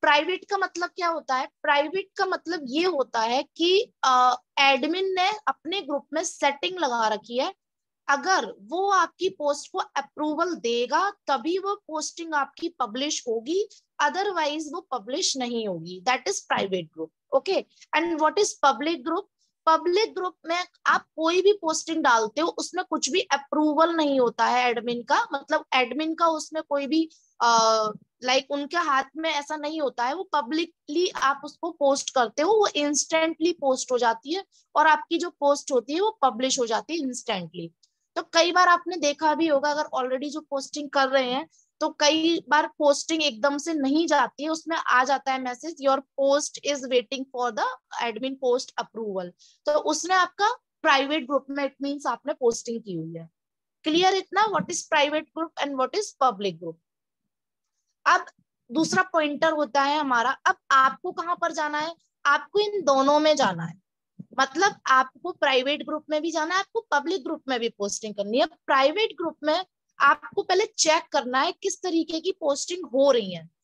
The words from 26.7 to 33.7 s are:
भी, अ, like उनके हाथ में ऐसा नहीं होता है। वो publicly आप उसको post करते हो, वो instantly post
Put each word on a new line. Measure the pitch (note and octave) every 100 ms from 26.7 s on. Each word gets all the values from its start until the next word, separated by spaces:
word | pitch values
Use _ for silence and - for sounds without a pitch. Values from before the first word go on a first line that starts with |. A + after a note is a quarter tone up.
| C#4+ C#4
भी, | D#4 D#4+ _ _ _
अ, | A#3 A#3 A3+ A3 G#3+ G#3 _ _
like | B3+ C4 C#4
उनके | C#4+ C#4+ F4
हाथ | D#4+ C4+ C4+ D4+
में | D#4+
ऐसा | D4+ C#4+ D#4
नहीं | D4 D#4+
होता | C#4 - A#3+
है। |
वो | D#4 F#4+
publicly | D4 A#3 D#4 E4 _ _ D4+ F4+
आप | - C4+ C#4 D4
उसको | - E4+
post | E4+ C#4 C4+ - -
करते | A#3 -
हो, | D#4
वो | A4 G4+
instantly | D4+ D4 D4 - D#4+ D#4+ E4 D#4+
post | E4 C4+